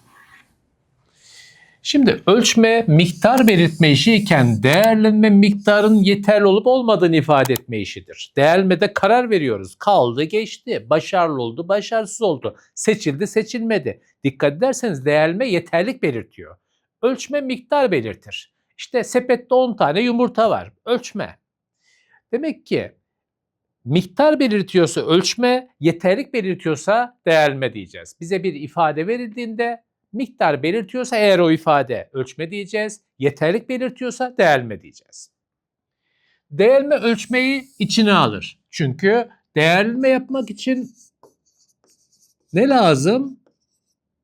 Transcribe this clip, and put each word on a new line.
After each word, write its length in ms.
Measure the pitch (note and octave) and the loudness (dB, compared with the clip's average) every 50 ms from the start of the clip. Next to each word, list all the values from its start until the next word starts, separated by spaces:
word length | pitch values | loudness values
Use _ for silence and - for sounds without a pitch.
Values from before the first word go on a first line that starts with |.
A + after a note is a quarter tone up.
| _ _ _ _ _ _ _ _ _ _ _ _ _ _ _ _ _ _ _ _ _ _ _ _ _ _ - - - - _ _ _ _ _ _ - | _ _ _ _ _ _ _ _ _ _ _ _ _ _ _ _ _ _ _ _ _ _ _ _ _ _ -20 -20 -20 -20 _ _ _ _ _ _ -8
Şimdi 400 | - - C#4+ C4+ G3+ - - - | -2 2 4 4 4 2 2 2
ölçme, 580 | - F#3+ B3 - - - A3+ A3+ A3+ A3+ A#3 A3+ G3 | 2 4 4 4 2 2 4 4 4 4 2 2 4
miktar 600 | D3 D#3 F3 F3 E3 - - G#3+ B3 C4 B3+ A3 | 4 4 4 2 0 0 2 2 4 4 4 4
belirtme 420 | G3+ E3+ E3+ D#3 D#3+ - E3 D#3 | 4 4 4 2 2 2 4 4
işi 240 | C#3 C3 - A3+ A3+ | 4 4 4 4 4
iken 480 | G#3 G#3 - F3 C#3+ C3 A#2+ A2+ A2 G#2 | 4 4 2 2 4 4 2 2 2 2
değerlenme 680 | C3 D3 F3+ G#3 A3+ A3+ A3 G#3+ A3 G#3+ G#3+ G#3+ A3 | 4 4 4 4 4 4 4 4 2 4 4 4 6
miktarın 640 | G#3 G3 G3+ G#3+ G#3 G3+ - - G#3 G#3 G#3 G#3+ A3 | 6 6 6 4 2 0 0 2 2 4 4 4 4
yeterli 520 | G#3+ F#3+ F#3+ G3+ G3+ G3+ - G#3+ G#3 G#3 | 4 4 4 2 2 2 2 2 4 4
olup 200 | G3+ F#3+ G#3+ G3+ | 4 4 4 2
olmadığını 500 | B3 B3+ C4 B3 A3+ G#3+ E3+ F3+ F3 E3 | 2 2 2 2 2 2 2 2 2 2
ifade 360 | D#3+ C#3+ D#3+ D3+ C#3 C3 B2+ B2+ | 2 2 4 2 2 4 2 0
etme 280 | A#2 - - A#2 A2 | -2 -4 -6 -8 -8
işidir. 520 | G2 - - G2 F2+ - - - - - _ | -8 -8 -12 -16 -18 -20 -20 -20 -20 -8 _
Değerlenmede 560 | - C#3 D3+ E3+ F#3+ G3 F#3+ F#3 E3 G#3+ G3 - | 2 2 4 4 2 2 2 0 0 0 -2 -2
karar 380 | - - G3 A3+ B3 B3 A#3 | 0 0 2 2 2 2 0
veriyoruz. 460 | A3 F#3 D3+ C3 A2 G2 F#2+ F#2 - _ | -2 -2 -2 -2 -4 -6 -8 -12 -16 _
Kaldı, 440 | - G#3 G3+ F3 C3 A#2+ A#2 B2+ D3+ | -2 2 2 4 2 2 0 -2 -4
geçti. 640 | D#3+ F3 G#3+ A3 - - - _ B3+ G#3+ C3 A2 A2+ | -4 -4 -4 -4 -6 -10 -12 _ -8 -8 -8 -4 -2
Başarılı 520 | C#3+ D#3+ - - - F#3 F3 E3 D3+ C3 A#2+ | -2 -2 -2 -2 -2 -2 0 -2 -2 -4 -6
oldu, 260 | A#2 A#2 B2 E3 E3+ | -8 -8 -8 -6 -4
başarısız 540 | G3 G#3 G3+ - A#3 A3+ A3 F#3+ - - A3+ | -4 -4 -4 -4 -6 -6 -6 -6 -6 -4 -2
oldu. 340 | G3 D#3+ B2+ - G#2+ - _ _ _ _ | -2 -2 -4 -6 -10 -12 _ _ _ _
Seçildi, 520 | - - - G#3+ G#3 - D#3+ C#3 C#3 G3+ | -10 -8 -6 -6 -6 -6 -6 -6 -6 -8
seçilmedi. 720 | F#3+ - A3 G#3+ - - B3 A3+ A3+ A3 F#3+ C#3+ A#2+ G2 - _ _ _ _ - | -6 -6 -6 -6 -6 -8 -8 -6 -6 -6 -4 -6 -8 -10 -12 _ _ _ _ -6
Dikkat 280 | C#3 C#3 - - D3 C#3+ | -6 -4 -2 -2 -4 -2
ederseniz 520 | D#3 A#3 C4+ B3+ B3+ - A#3 E3+ C3+ C3 | -2 -4 -4 -4 -4 -6 -8 -8 -6 -4
değerlenme 440 | C#3+ D3 D3+ D#3 D#3+ E3+ G3 C4 C4 | -2 0 0 0 0 -2 -4 -4 -4
yeterlik 540 | F#3 E3+ F3 - - E3+ F3+ A3+ C4 - A3+ | -4 -4 -4 -4 -4 -4 -4 -4 -6 -6 -4
belirtiyor. 540 | E3 B2+ A2+ G2+ - _ - F2 D#2 F2 _ _ _ _ _ _ _ _ _ - | -4 -4 -6 -10 -14 _ -20 -20 -20 -20 _ _ _ _ _ _ _ _ _ -4
Ölçme 380 | B3 C4 - - - C#4 D4 | -4 -4 -6 -8 -8 -8 -6
miktar 500 | C#4 B3+ B3+ B3 - _ - D4 C#4 A#3+ | -6 -6 -8 -10 -6 _ -2 0 0 0
belirtir. 640 | F#3 C#3 A2 A2 F#2+ - _ - - - - _ _ _ _ _ _ - | 0 -2 -4 -6 -10 -14 _ -18 -18 -18 -18 _ _ _ _ _ _ -20
İşte 260 | - - - B3 G#3 | -14 -8 -6 -6 -4
sepette 500 | - - B3+ B3 B3 B3 A#3 - - C4 | -2 -4 -4 -2 0 -2 -4 -2 0 0
on 220 | B3+ C4 B3 G#3+ | 0 0 0 0
tane 240 | - F3+ C#3+ D3 F#3+ | -2 -2 0 0 0
yumurta 500 | A#3+ B3 A#3 A#3+ B3 A3 - - A3+ G#3+ | -2 -2 0 0 -2 -2 0 0 0 0
var. 220 | D#3+ G2+ F2+ G2+ - _ _ | 0 -2 -6 -10 -18 _ _
Ölçme. 540 | G#3+ A#3+ B3 A#3+ - - G#3 D3 F2 D#2 _ _ _ _ _ _ _ _ _ _ _ _ _ _ _ _ _ _ _ - | -4 -4 -4 -6 -8 -10 -10 -10 -12 -14 _ _ _ _ _ _ _ _ _ _ _ _ _ _ _ _ _ _ _ -8
Demek 320 | B3 D4+ D#4+ A#3+ - _ | -6 -6 -6 -8 -8 _
ki 260 | - - C3+ G2 F2+ - _ _ _ _ _ _ _ _ _ _ _ _ _ _ _ _ _ - | -6 -6 -4 -4 -6 -12 _ _ _ _ _ _ _ _ _ _ _ _ _ _ _ _ _ -6
miktar 560 | A#2 C3+ F3+ F#3 - - - C#4 D#4 D4+ C#4+ | -2 -2 -2 -2 -2 -2 0 2 2 2 2
belirtiyorsa 600 | C#4+ B3 G#3 G#3 F#3 - - F3+ E3+ D#3 - E3 | 0 0 0 -2 -4 -2 0 0 0 0 0 -4
ölçme, 680 | B2 A2+ D#3+ F3+ F3+ - - - B3 B3 B3 B3+ B3+ - _ - | -2 0 0 0 0 -2 -4 -2 0 0 0 -2 -4 -8 _ -4
yeterlik 540 | D3 E3 E3 E3+ - F#3 F#3+ A3+ C#4 - - | -2 -2 -2 0 0 0 0 -2 -4 -6 -6
belirtiyorsa 840 | B3 F#3+ F#3+ F3+ F3+ - E3 D#3 D3 - - G#3 A#3 B3 A#3+ - _ _ | -6 -4 -6 -6 -6 -4 -6 -6 -4 -2 -2 0 0 -2 -4 -8 _ _
değerlenme 480 | F3 E3 D#3 D3+ D3 C#3 C3+ C3 A#2+ A2 | 0 2 2 2 2 0 -2 -6 -8 -8
diyeceğiz. 420 | G#2+ F#2+ F2 - F2+ E2+ - - _ | -10 -16 -16 -18 -20 -20 -20 -20 _
Bize 220 | E3 E3 G3 F#3+ F3+ | -8 -6 -6 -4 -4
bir 120 | F#3+ D#3 | -6 -6
ifade 520 | C#3+ D3 C#3+ - E3+ E3 D3+ D3+ D3 D#3+ | -8 -12 -10 -4 -2 -2 0 -2 -2 -4
verildiğinde 800 | F#3+ A#3 B3 B3 A3+ G#3 A#3+ A#3+ A3+ A3+ G#3+ A#3 A#3 A#3+ A3+ _ _ _ _ _ _ - | -4 -6 -6 -8 -10 -12 -12 -12 -8 -6 -6 -6 -6 -6 -8 _ _ _ _ _ _ -10
miktar 500 | G#3+ C4+ - _ - G#3 E3 D3 C3+ C3 | -10 -10 -8 _ -2 0 0 0 0 -2
belirtiyorsa 540 | D#3+ F#3 A3+ G#3+ - - B3+ B3 B3 B3+ | -2 -2 -4 -6 -6 -8 -8 -8 -4 -2
eğer 220 | A3 G#3+ G#3 F#3+ F3 | 2 2 4 4 4
o 120 | F3 E3 | 4 4
ifade 600 | D#3+ D#3 - E3 D3+ C#3+ C3+ B2 B2 G2+ - - - | 2 2 2 2 2 2 2 0 -4 -8 -8 -8 -8
ölçme 380 | C3+ B2+ C3 - - D#3+ E3 | -8 -8 -8 -10 -12 -12 -10
diyeceğiz. 500 | F#3+ G3+ G3+ F#3 - G#3+ G#3+ G#3+ G#3 - _ _ _ - | -10 -10 -10 -6 -4 -4 -4 -6 -8 -12 _ _ _ -4
Yeterlik 500 | C3 C#3+ C#3 - D#3+ D#3 F3+ A#3 A3+ - | -4 -4 -2 0 0 0 0 -2 -4 -6
belirtiyorsa 640 | C4 B3 B3+ B3 - - B3+ B3 A#3+ - B3+ B3+ B3+ B3 | -6 -6 -6 -8 -8 -8 -8 -8 -6 -6 -8 -6 -2 2
değerlenme 420 | G3+ E3 D3 C3+ B2 A2+ G#2 F2 D#2+ | 2 4 4 2 0 -4 -10 -14 -14
diyeceğiz. 480 | D2+ - - _ _ - - - - _ _ _ _ _ _ _ _ _ _ _ _ _ _ _ _ _ _ _ _ _ _ _ _ | -20 -20 -20 _ _ -20 -20 -20 -20 _ _ _ _ _ _ _ _ _ _ _ _ _ _ _ _ _ _ _ _ _ _ _ _
Değerlenme 460 | D3 C#3+ F#3+ A3+ C4 C#4 C#4 C#4+ D4+ | -2 2 4 4 4 4 2 2 0
ölçmeyi 720 | B3+ F#3+ A#3 A#3 G#3+ - - A#3+ B3+ B3+ C4 C4+ C4+ C4 - _ - | 0 0 0 -2 -2 -4 -4 -2 -2 0 0 -2 -4 -6 -10 _ -6
içine 340 | G#3+ - - A3+ A3 G#3 G3+ | -6 -2 0 2 2 4 4
alır. 460 | F3+ D3 A#2 G#2 F#2+ - - - _ _ _ | 4 4 2 0 -4 -10 -14 -18 _ _ _
Çünkü 580 | - - E3 C3+ B2+ - - G3 G#3+ A#3+ A#3 A#3 _ _ _ _ - | -8 -4 -4 -4 -4 -2 0 0 0 0 -2 -4 _ _ _ _ -2
değerlenme 520 | D3+ D3+ D#3+ E3+ F#3 G#3 A3+ A#3 B3+ C4 C4 | 0 2 4 4 2 2 0 -2 -2 0 0
yapmak 420 | C4 C4 C4 - C4+ C4+ C4 - | 0 0 -2 -6 -8 -8 -8 -8
için 400 | G3+ - - C4 C4 B3+ A#3+ - - _ _ _ _ _ - _ _ _ _ _ _ _ _ _ _ _ _ _ _ _ _ _ _ _ _ _ _ _ _ _ - | -12 -8 -6 -4 -4 -4 -6 -10 -14 _ _ _ _ _ -20 _ _ _ _ _ _ _ _ _ _ _ _ _ _ _ _ _ _ _ _ _ _ _ _ _ -2
ne 160 | E3+ A#3 C#4+ | 0 2 2
lazım? 720 | C#4 B3+ G#3+ F3 D3+ C3 C3+ F3 A3 C4 C#4 C#4 - - _ _ _ _ _ _ _ _ _ _ _ _ _ _ _ _ | 4 4 4 4 4 4 2 0 0 0 -2 -6 -10 -16 _ _ _ _ _ _ _ _ _ _ _ _ _ _ _ _